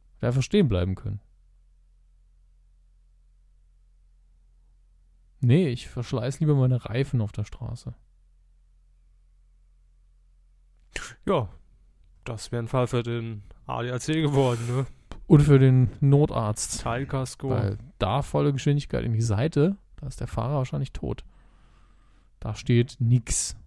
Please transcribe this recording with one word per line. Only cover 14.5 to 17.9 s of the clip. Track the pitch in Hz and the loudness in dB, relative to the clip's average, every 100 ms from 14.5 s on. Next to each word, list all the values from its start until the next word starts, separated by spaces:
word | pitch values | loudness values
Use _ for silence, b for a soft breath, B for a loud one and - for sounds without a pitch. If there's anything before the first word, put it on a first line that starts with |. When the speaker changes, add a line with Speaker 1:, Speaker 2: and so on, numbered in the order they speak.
| 120 117 | 0 -2
Speaker 2:
ne? | 127 131 - - - - | -4 -4 -10 -18 -6 6
Speaker 1:
Und | 147 | 8
für | 147 139 | 10 8
den | 135 131 123 - | 8 6 4 2
Notarzt. | 139 143 151 120 107 107 - - | 4 4 4 0 -2 -4 -6 -6
Speaker 2:
Teilkasko. | 120 120 139 135 127 - 135 | -4 -4 -4 -6 -6 -8 -4
Speaker 1:
Weil | 127 107 104 - | -2 -2 -4 -10